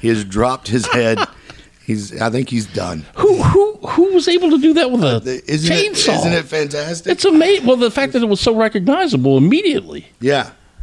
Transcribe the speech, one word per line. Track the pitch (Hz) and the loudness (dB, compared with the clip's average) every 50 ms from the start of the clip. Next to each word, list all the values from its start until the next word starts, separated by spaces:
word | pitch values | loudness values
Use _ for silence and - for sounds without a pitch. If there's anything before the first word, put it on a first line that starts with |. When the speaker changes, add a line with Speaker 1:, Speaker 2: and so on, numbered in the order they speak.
Speaker 1:
He | - 113 | 0 0
has | 117 107 | 0 0
dropped | 104 98 92 107 113 127 131 131 - - | -2 -4 -2 -2 0 0 -2 -4 -6 -4
his | 110 127 104 - | -2 -2 -2 -2
head. | - 123 120 113 113 110 - - - - - - - - - _ _ _ _ | -2 0 0 0 0 -2 -4 -6 -8 -20 -20 -20 -20 -20 -20 _ _ _ _
He's, | - 113 107 101 98 - - | -6 -6 -6 -6 -10 -8 -6
I | 113 117 | -6 -4
think | 110 123 135 - | -2 -4 -4 -4
he's | 123 117 107 | -4 -6 -6
done. | 98 - 110 92 90 87 80 76 - - | -6 -8 -8 -8 -8 -8 -10 -12 -14 -6
Speaker 2:
Who, | - 370 415 381 - | 0 2 2 2 4
who, | - - - 392 403 427 427 - - - | 2 2 4 4 2 2 -2 -8 -10 -6
who | - - 349 392 | 0 2 2 4
was | 381 349 285 - | 4 0 2 2
able | 339 349 359 330 | 0 2 2 2
to | 302 285 | 2 4
do | 269 320 311 | 4 4 4
that | 320 330 254 | 4 2 0
with | 254 247 | 0 0
a | 175 | 2
Speaker 1:
Uh, | 139 120 113 | 2 0 0
the, | 107 127 127 127 - - | -2 -4 -8 -8 -6 -4
isn't | 143 156 156 165 320 | -4 -2 0 0 0
it, | - 403 427 370 | 0 0 -2 -2
Speaker 2:
chainsaw? | - - - - - | -2 -2 0 0 0
Speaker 1:
isn't | 175 170 175 | 0 0 -2
it | 170 151 | -2 -4
fantastic? | 131 160 156 151 143 143 147 147 160 170 165 - - | -4 -4 -4 -4 -4 -6 -8 -8 -8 -8 -8 -4 -4
Speaker 2:
It's | 359 - - | -4 0 2
ama-, | 392 330 311 320 359 403 370 262 | 2 4 4 4 4 2 2 2
well, | 240 254 240 | 0 2 2
the | 247 233 | 2 -2
fact | 208 277 277 262 | 0 -2 -4 -2
that | 262 254 | 0 -2
it | 233 | 0
was | 220 202 190 | 0 0 0
so | - 247 226 | 0 0 2
recognizable | 220 220 220 214 214 175 190 269 349 381 311 233 131 123 135 139 131 | 2 0 0 0 0 0 0 0 0 0 0 0 0 2 4 4 4
immediately. | 135 175 254 330 427 370 285 214 185 156 151 143 - - _ _ | 4 4 4 2 2 0 -2 -2 -6 -8 -16 -18 -18 -20 _ _
Speaker 1:
Yeah, | 117 131 143 139 117 131 - _ _ _ _ - | -2 0 0 0 -2 -6 -12 _ _ _ _ -14